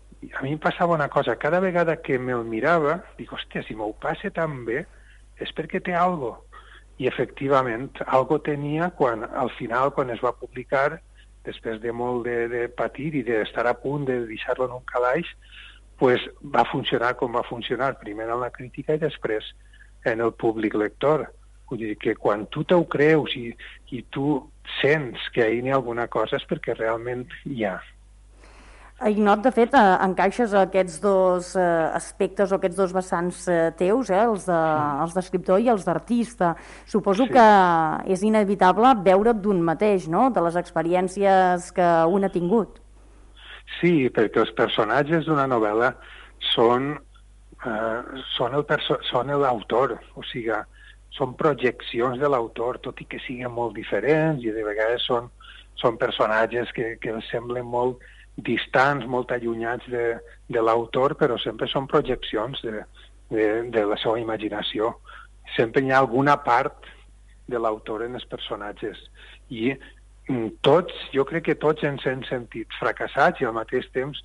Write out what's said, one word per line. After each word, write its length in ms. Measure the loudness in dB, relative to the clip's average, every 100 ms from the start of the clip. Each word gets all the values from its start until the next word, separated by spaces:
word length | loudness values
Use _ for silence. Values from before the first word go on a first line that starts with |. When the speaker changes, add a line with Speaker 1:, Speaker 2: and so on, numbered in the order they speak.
| -20 -20
Speaker 1:
a 180 | -16 -8
mi 100 | -6
em 80 | -2
passava 360 | -2 0 0 2
una 140 | 0
cosa, 260 | 0 0 0
cada 220 | 0 0
vegada 380 | 2 2 0 0
que 200 | -2 -2
me'l 260 | -2 -4
mirava, 540 | -4 -2 2 2 2 0 -6
dic, 180 | -18 -14
«Hòstia, 300 | -14 -10 -10
si 120 | -8 -8
m'ho 160 | -8
passe 380 | -6 -6 -6 -6
tan 320 | -4 -4 -4 -6
bé, 200 | -6 -6 -16 -20 -20 -20
és 180 | -12 -10
perquè 300 | -8 -6 -6
té 120 | -2 0
algo.» 420 | 2 0 -4 -8 -16 -20 -20 -20 -20 -4
I 100 | -2
efectivament, 840 | -2 -4 -4 2 2 2 -2 -8 -10
algo 360 | 0 0 2 0
tenia 460 | -2 -4 -2 -2 -2
quan, 320 | 0 -2 -2
al 280 | -6 -4 -6
final, 380 | -6 -4 0 0
quan 160 | 0 -4
es 80 | -2
va 120 | -4
publicar, 640 | -4 -10 -14 -4 0 0 -2 -14 -20 -20 -18
després 340 | -14 -10 -8 -8
de 120 | -6
molt 320 | -4 -2 -2 -2
de, 220 | -2 -2
de 160 | -2 -4
patir 460 | -4 -6 -4 -6
i 80 | -4
d'estar 440 | 0 0 -2 -2 0
a 60 | 0
punt 260 | -4 -4
de 200 | -2 -2
deixar-lo 420 | -4 -8 -4 -2 -4
en 80 |
un 100 | -6
calaix, 460 | -8 -2 0 0 -4 -12 -20 -20 -20 -20 -18
pues, 320 | 0 4 4 0 -12
va 260 | -2 0 2
funcionar 480 | 0 -2 0 0 -2
com 220 | -2 -2
va 80 | -4
funcionar, 480 | -6 -6 -4 -4 -4
primer 240 | -10 -8 -6
en 160 | -4
la 80 | -4
crítica 480 | -8 -14 -10 -4 -2
i 20 |
després 460 | -2 -4 -4 -4 -6 -18 -20 -20 -20 -8
en 220 | -4 0 0
el 80 |
públic 400 | 0 -2 0 0
lector. 540 | 0 -2 0 0 2 -2 -12 -20 -20 -12
Vull 140 | -8
dir 100 | -8 -6
que 160 | -4 -2
quan 300 | 0 0 -2
tu 160 | -6
t'ho 160 | 2 2 2
creus 460 | 2 4 4 2 -4
i, 160 | -10 -12 -16 -20 -14
i 100 | -12 -10
tu 300 | -4 -2 -2 -4 -18 -12 0
sents 420 | 2 2 0 -8 -6 0
que 80 | 2
ahí 160 | 2
n'hi 80 | 0
ha 80 | 0
alguna 300 | 0 -4 -2
cosa 320 | -2 -2 -2
és 60 | -4
perquè 240 | -6 -4 -4
realment 480 | -2 -2 -4 -8 -8 -12 -10
hi 160 | -4 -4
ha. 80 | -4 -12 -20 -20 -20 -20 -20 -20 -20 -20 -20 -20 -4 0
Speaker 2:
Ignot, 380 | 4 4 4 4
de 60 |
fet, 220 | 4 4 6
eh, 40 | 6 6
encaixes 540 | 2 2 0 2 2 4
aquests 380 | 4 2 0 0
dos, 480 | 2 4 4 2 0 0
eh, 60 | 2 2 0
aspectes 580 | -2 -6 -4 -2 0 0
o 40 | 2
aquests 220 | 0 0
dos 140 | 0 0
vessants, 480 | -2 -2 -2 -4 0
eh, 240 | 2 2 2
teus, 320 | 2 2 2
eh, 140 | 2
els 240 | 2 0 0
de, 60 |
Speaker 1:
Sí. 480 | 2 2 2 0 -2
Speaker 2:
els 100 | -2
d'escriptor 460 | -2 -4 -2 2 4
i 80 | 4
els 160 | 2 2
d'artista. 720 | -2 0 -2 -2 0 0 0 -8 -20 -4
Suposo 400 | 0 2 2 4
Speaker 1:
Sí. 20 |
Speaker 2:
que 720 | 8 10 10 8 4 2 -2 -2
és 120 | 0
inevitable 720 | 2 2 2 4 4 6 6 6
veure't 360 | 6 6 6 2
d'un 220 | 2 2
mateix, 460 | 2 2 2 2 0
no?, 240 | 2 2
de 100 | 2
les 140 | 0 0
experiències 1160 | -2 -2 0 2 0 0 4 6 4 2 -2
que 320 | 2 4 6 4
un 140 | 4
ha 60 | 2
tingut. 500 | 0 2 2 0 -6 -20 -20 -20 -20 -20 -20 -20 -20 -16 -2
Speaker 1:
Sí, 300 | 2 4 4
perquè 280 | 2 2 2
els 140 | 0
personatges 720 | 2 0 2 2 2 2 0 2
d'una 200 | 0 2
novel·la 480 | 2 2 2 2 0 -10 -20 -20 -8 -2 4
són, 420 | 4 4 0 -6 -12 -20 -20 -20 -20 -12 -8
eh, 360 | -4 -4 -4 -8 -12 -8 -4
són 200 | -2 -2
el 100 | -2
perso-, 340 | -2 -2 -4 -2
són 160 | -2 -2
l'autor, 720 | 0 0 0 -2 0 0 -2 -12 -18
o 80 |
sigui, 280 | -12 -8 -4 -4 -6 -16 -20 -20 -14
són 240 | -6 -4 0
projeccions 840 | 0 2 0 -2 -6 -2 -2 0
de 80 | 0
l'autor, 520 | 0 -2 -4 -6 -6
tot 200 | -10 -12
i 40 | -12
que 140 | -12
siguin 320 | -10 -8 -8
molt 240 | -4 -6 -6
diferents, 680 | -4 -2 2 4 2 0
i 60 | -2
de 140 | -4
vegades 400 | -4 -2 0 0 0
són, 240 | -2 -4 -14 -20 -20 -20 -4
són 220 | -2 0
personatges 720 | -2 0 2 2 2 0 -4
que, 240 | -4 -6 -6
que 100 | -6
els 180 | -6 -6
semblen 360 | -8 -6 -8 -4
molt 340 | 0 0 -2 -10 -20 -20 -10
distants, 680 | -4 -4 0 2 4 2 -2
molt 240 | -4 -2
allunyats 560 | -4 -4 -4 -4 -6 -6
de, 280 | -2 -2 -2 -8 -20 -6
de 160 | 0
l'autor, 540 | 2 2 0 0 0 2
però 200 | 0 0
sempre 280 | -4 -6 -4
són 200 | -4 0
projeccions 720 | 0 0 -4 -4 -4 -4 -6
de, 220 | -10 -10 -12 -20 -20 -20 -6
de, 180 | 0 2 0 -2
de 160 | 0 0
la 120 | 0
seva 220 | -2 -2
imaginació. 720 | -2 -4 -4 -6 -6 -2 -2 -4 -14 -20 -20 -20 -6 -2
Sempre 260 | 0 2
hi 100 | 2
ha 60 | 4
alguna 360 | 4 4 4 4
part 480 | 4 2 2 -6 -20 -20 -20 -20 -20 -20 -8
de 140 | -4
l'autor 440 | -2 -4 -6 -8
en 120 | -8 -10
els 100 | -12
personatges. 720 | -12 -10 -10 -10 -10 -10 -10 -16 -20 -20 -20 -14
I, 260 | -4 -2 -4 -8 -20 -20 -16 -6
mm, 240 | -4 -4 -2
tots, 320 | 4 4 2 -8 -6
jo 120 | -2 -2
crec 200 | -2 -2
que 100 | 0
tots 280 | 0 0
ens 220 | -2 -4 -4
hem 160 | -6
sentit 440 | -6 -8 -8 -12 -12
fracassats 680 | -6 -4 -4 -4 2 2 2
i 60 | -2
al 80 | -4
mateix 320 | -4 -4 -4
temps 280 | -6 -6 -8